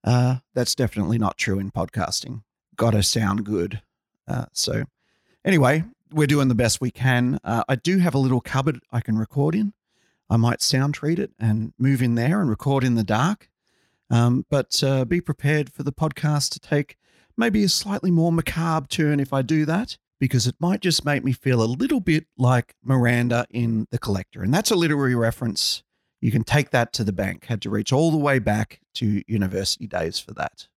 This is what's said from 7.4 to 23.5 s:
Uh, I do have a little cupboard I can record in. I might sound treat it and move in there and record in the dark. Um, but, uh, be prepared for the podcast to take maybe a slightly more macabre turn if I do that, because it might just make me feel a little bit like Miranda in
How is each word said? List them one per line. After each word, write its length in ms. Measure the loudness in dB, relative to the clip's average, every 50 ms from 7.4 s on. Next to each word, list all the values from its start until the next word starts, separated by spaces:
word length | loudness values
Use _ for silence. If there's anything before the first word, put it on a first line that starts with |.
| -4
Uh, 200 | -4 -2 -2 0
I 80 | -2 -4
do 220 | -2 _ 0 2
have 160 | 2 2 2 2
a 60 | 2
little 220 | 2 2 0 0
cupboard 400 | -2 -2 -2 0 0 0 -2 -4 _ _
I 100 | -6 -4
can 160 | -2 0 -2
record 380 | -2 -2 -2 -2 0 0 0 0
in. 180 | 0 -2 -2 -4 _ _ _ _ _ _ _ _ _ _ _
I 80 | 2
might 240 | 2 4 2 2 0
sound 320 | -2 -2 0 0 0 0 -2
treat 260 | -4 -2 -2 -2 -2
it 120 | -4 -8 _ _
and 340 | 0 0 0 0 -2 -6 _ _
move 220 | 0 2 2 2
in 140 | 2 0 0
there 240 | 0 0 0 0 0
and 100 | 0 0
record 340 | -2 -2 0 0 0 2 2
in 120 | 2 2
the 80 | 0 0
dark. 460 | 0 0 0 2 0 -2 -4 _ _ _ _ _ _ _ _ _ _ _ _ _ _
Um, 340 | 2 2 4 4 2 0 -2 _
but, 340 | -2 -2 -2 _ -2 -2 0
uh, 220 | 2 2 0 0
be 160 | 0 -2 -2
prepared 500 | -2 -4 -6 _ 0 0 0 0 -2 -4
for 120 | -8 -8 -8
the 80 | -8
podcast 600 | -4 -2 -4 -4 -2 -2 -2 0 0 0 -2 -4
to 80 | -6 -10
take 380 | -6 -2 -2 -2 -2 -2 -10 _ _ _ _ _ _ _ _
maybe 260 | -2 0 2 2 2 2
a 60 | 2
slightly 420 | 0 -2 -2 -4 -6 -2 0 2
more 200 | 2 4 4 2
macabre 560 | 2 0 -2 -2 -4 -2 -2 0 0 -2 -2
turn 320 | -4 -2 0 2 2 2 0
if 140 | 0 0 0
I 80 | -2
do 240 | 0 0 0 0 2
that, 320 | 0 0 -2 -2 -6 -10 _ _ _ _ _
because 280 | -2 2 2 2 0
it 80 | 0 -2 _
might 220 | 0 0 0 0
just 240 | 0 0 0 0 0
make 180 | 0 -2 0 0
me 80 | -2
feel 320 | -4 -2 _ 0 2 2 2
a 20 |
little 340 | 0 0 -2 0 0 0 0
bit 260 | 2 2 0 0 -2 _ _
like 380 | 0 2 4 4 2 0 _ _ _ _
Miranda 640 | 0 0 2 4 2 2 2 2 2 0 0 -2
in 380 | _